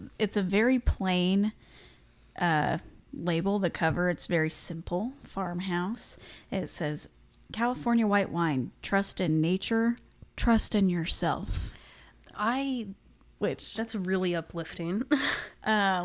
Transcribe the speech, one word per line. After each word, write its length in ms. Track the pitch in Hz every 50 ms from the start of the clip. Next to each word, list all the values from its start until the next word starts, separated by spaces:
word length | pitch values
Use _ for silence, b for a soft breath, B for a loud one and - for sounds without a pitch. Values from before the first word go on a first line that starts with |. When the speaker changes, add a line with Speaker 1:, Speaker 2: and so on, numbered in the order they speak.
| - - - -
Speaker 1:
it's 200 | 214 202 - 208
a 40 |
very 380 | 190 180 196 208 220 254 262 247
plain, 720 | - - - - 190 185 180 180 180 180 190 202 208 214 - - B B B B B B B B B B B B - - - -
uh, 380 | 180 170 160 151 147 - - - - - - - - _ -
label. 460 | - 170 175 165 165 196 196 202 208
The 100 | 190 170
cover, 400 | - - 175 160 147 170 180 180
it's 180 | 175 - - -
very 220 | 180 165 156 160
simple. 640 | - - - - 185 165 170 - 180 180 214 262 262 - -
Farmhouse. 920 | - - 196 190 175 175 175 185 190 175 175 175 196 233 - - - - - B B B B B B
It 200 | - 190 160 147
says, 400 | - - 165 151 151 143 - - - - - - _ - - -
"California 560 | - 208 233 247 254 - - 240 233 233 226 202
white 220 | 202 202 196 -
wine. 400 | - 170 170 160 143 131 120 - - _
Trust 380 | - - 202 196 196 - - -
in 220 | 185 156 156 160
nature. 560 | 156 165 185 190 - - 226 226 226 233 240 - - - _ _ - - _ -
Trust 360 | - 233 226 220 - - -
in 160 | 208 202 185
yourself." 800 | 175 170 165 - - - 175 160 - - 190 - B B B B B B B B B B B B B B - - -
Speaker 2:
I 540 | - 208 226 247 269 277 277 262 247 214 202 190 - _ - - _ _ - - -
Speaker 1:
Which 360 | - 175 - - - - -
Speaker 2:
That's 180 | 220 226 226 -
really 400 | 208 180 180 190 185 185 180 175
uplifting. 680 | 170 165 - - 170 160 - - - 170 165 185 214 254 -
<laughs> 20 | 302 269 B B B B B B B B - -
Speaker 1:
Uh, 340 | 220 208 202 190 190 180 175